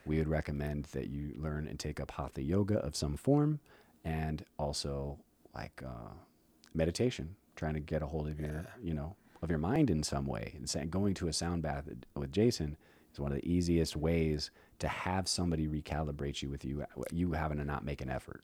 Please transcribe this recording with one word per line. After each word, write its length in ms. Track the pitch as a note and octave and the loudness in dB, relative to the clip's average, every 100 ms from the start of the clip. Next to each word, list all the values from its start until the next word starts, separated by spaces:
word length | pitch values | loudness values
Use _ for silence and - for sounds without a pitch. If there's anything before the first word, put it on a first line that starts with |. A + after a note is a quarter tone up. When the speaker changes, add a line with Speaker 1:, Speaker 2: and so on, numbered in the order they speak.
| D2+ | 0
Speaker 1:
We 120 | D#2 | 2
would 100 | D#2 | 4
recommend 560 | D#2 D#2 C#2+ D2 D2 D2 | 2 0 -2 -2 -2 -4
that 220 | C#2 - | -6 -4
you 260 | C#2+ D2 - | -4 -4 -4
learn 300 | D#2 D2+ D2+ | -4 -2 -4
and 120 | - | -4
take 220 | D2+ D2 | -4 -4
up 100 | C#2 | -6
hatha 300 | - C2+ C#2 | -6 -6 -2
yoga 360 | C#2 G2 G2+ G#2+ | 2 4 4 2
of 180 | - - | 0 -2
some 200 | D2 D2 | -2 0
form, 440 | C3+ D3 D3+ D3+ - - - _ | 4 6 4 2 -4 -20 -20 _
and 400 | E2 D#2+ D#2 D#2 - - | -4 -2 0 -2 -6 -4
also, 600 | D2 - D2 C#2 C#2+ C#2+ - _ - | -2 -2 -2 -2 -4 -8 -14 _ -14
like, 280 | A#1+ A#1+ - | -10 -10 -10
uh, 280 | C2 A#1 A1 F2+ - _ _ _ - | -10 -10 -12 -16 -20 _ _ _ -4
meditation, 640 | D#2+ E2 - B2 - D#2+ G2 _ | 2 2 4 2 2 -6 -10 _
trying 200 | - D#2 | -4 -2
to 60 | D#2 | -2
get 220 | D2 D#2 | 0 -2
a 40 | D2+ | 0
hold 220 | D#2 D2+ | -2 -2
of 120 | D2+ | -4
your, 80 | D2+ | -4
Speaker 2:
Yeah. 80 | D#2 - - | -4 -8 -8
Speaker 1:
you 120 | F2 | -4
know, 220 | D2+ D#2 - - - | -2 -4 -10 -20 -6
of 80 | E2 | 0
your 80 | D#2+ | 2
mind 320 | E2+ D3+ C3 | 4 4 6
in 120 | D#2 | 4
some 240 | D2+ D2 C#2 | 2 0 -2
way. 280 | A1 - D2+ | -2 -4 -8
And 120 | C2+ | -4
sa-, 160 | E2 E2 | -4 0
going 260 | F#2+ G2+ | 2 2
to 140 | F2+ E2+ | 2 0
a 40 | |
sound 300 | - F2 F2 | 0 0 0
bath 220 | D2+ C#2+ D2+ B1+ - | 0 -2 -6 -12 -10
with 180 | C#2+ C#2 | -6 0
Jason 440 | G2 A#2+ - D2+ D2 - - _ | 4 4 4 -2 -6 -14 -20 _
is 80 | - | -4
one 100 | C#2+ | 0
of 60 | C#2 | 0
the 60 | - | 2
easiest 460 | F2+ E2+ E2+ D#2 D2+ | 4 6 4 4 2
ways 540 | D#2+ E2+ D#2+ D2+ - - - - | 2 4 4 2 -2 -10 -20 -6
to 100 | C#2+ | -4
have 400 | - F#2 F#2+ F2+ | -2 0 0 0
somebody 400 | - F2 D#2+ D#2 | 0 2 2 0
recalibrate 720 | D2+ - D2 D2+ C#2+ C#2+ - | -2 -2 -2 -2 -2 -4 -4
you 60 | C#2 | -4
with 160 | C#2 | -4
you, 200 | C2+ D2 - - A#1+ | -4 -4 -6 -8 -4
you 200 | E2+ F2+ | 0 0
having 260 | D2+ D#2+ D2 | 0 0 -2
to 60 | |
not 200 | C#2+ C#2+ | -2 -4
make 160 | C#2+ C#2+ | -4 -4
an 100 | C3 | -4
effort. 320 | C3 - - | -6 -8 -14